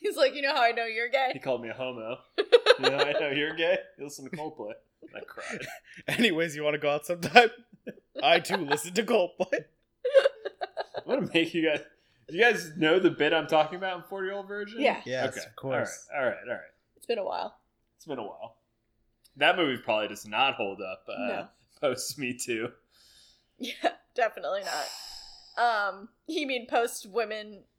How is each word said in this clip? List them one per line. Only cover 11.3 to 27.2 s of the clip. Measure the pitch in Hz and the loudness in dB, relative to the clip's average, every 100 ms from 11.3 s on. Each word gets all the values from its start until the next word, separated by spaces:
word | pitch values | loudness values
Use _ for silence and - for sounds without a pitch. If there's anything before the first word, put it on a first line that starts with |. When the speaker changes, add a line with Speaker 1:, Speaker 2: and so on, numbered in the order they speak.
Speaker 2:
make | 170 160 | 2 2
you | 170 160 | 2 2
guys. | 147 - _ _ _ - | 0 -4 _ _ _ -6
Do | 165 | 4
you | |
guys | 233 208 170 - | 4 4 -2 2
know | 156 180 | 4 6
the | 180 | 4
bit | - 147 | 4 2
I'm | 160 151 | 2 4
talking | 156 151 180 | 4 4 0
about | 190 180 | -6 -6
in | |
Forty-year-old | 160 196 190 202 196 | -8 -8 -6 -6 -8
Virgin? | 202 202 226 | -10 -10 0
Speaker 1:
Yeah. | 269 165 | 0 0
Speaker 3:
Yes, | - 127 131 - | -4 -4 -4 -6
Speaker 2:
Okay. | - | -14
Speaker 3:
of | - | -12
course. | 135 135 - - - 143 | -6 -4 -4 -8 -10 -4
Speaker 2:
All | |
right. | 127 | -2
All | |
right. | 92 107 | -2 -6
All | |
right. | 104 - _ _ _ | -10 -10 _ _ _
Speaker 1:
It's | - | -6
been | 220 | -4
a | |
while. | 190 - 208 - _ _ _ _ | -4 -4 -6 -12 _ _ _ _
Speaker 2:
It's | - | -10
been | 135 | -8
a | |
while. | 104 85 110 - _ _ _ _ _ _ _ - | -8 -12 -16 -18 _ _ _ _ _ _ _ 0
That | 151 185 | 2 4
movie | 160 120 | 2 -2
probably | - 107 104 | 0 0 0
does | 101 107 | -6 -6
not | 107 135 | 0 0
hold | 123 104 95 | 0 -4 -6
up. | 95 92 - | -8 -10 -10
Uh, | 104 101 | -6 -4
Speaker 1:
No. | 98 - _ _ _ | -4 -8 _ _ _
Speaker 2:
post | 147 123 - - | -2 -2 -4 -6
Me | 127 123 | -6 -6
Too. | - 117 117 - _ _ _ - - _ _ - | -4 -4 -4 -10 _ _ _ -20 -20 _ _ -12
Speaker 1:
Yeah, | 247 - - - _ | -12 -4 -4 -4 _
definitely | - 220 - - - | -2 -2 -2 -6 -4
not. | 196 151 - - - - - - - - 208 220 202 | -4 -4 -6 -10 -16 -16 -18 -20 -10 0 2 2 0
Um, | 185 208 _ - | -4 -12 _ -8
you | 320 285 | -4 -2
mean | 254 233 | -4 -2
post | 269 240 - 220 | 0 0 -4 -8
women | 190 | -4